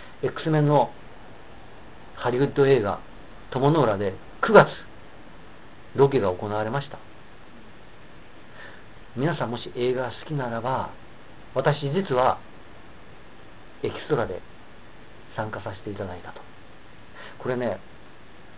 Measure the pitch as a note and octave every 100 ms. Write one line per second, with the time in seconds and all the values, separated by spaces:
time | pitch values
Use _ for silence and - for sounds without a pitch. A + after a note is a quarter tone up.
0 | - - C3 - D#3+ D#3 D3 C#3+ A#2 -
1 | - - - - - - - - - -
2 | - - B2 B2 C#3 - C3+ C3 G2+ E2+
3 | - - - - - B2+ C#3 D#3+ A#2 G2
4 | G2+ F#2 - - - G3+ - - - -
5 | - - - - - - - - - A2+
6 | C#3 C3+ G2 F2+ G#2+ G#2 G#2+ C#3 C#3+ -
7 | - - - - - - - - - -
8 | - - - - - - - - - -
9 | - A#2+ D3 D#3+ A#2 A#2+ - - B2 B2
10 | B2 - - D3 B2 A#2 A#2+ B2+ D#2 -
11 | - - - - - C3 D3+ C#3+ C#3 F3
12 | G3 B2 B2+ - - - - - - -
13 | - - - - - - - - - -
14 | - C3+ F#2+ F2+ - - - - - -
15 | - - - - G#2+ G#2 G#2 G2 G#2+ G2+
16 | G2+ F#2 - - - - - - - -
17 | - - - - A#2+ B2 A#2+ F#2+ - -
18 | - - - - -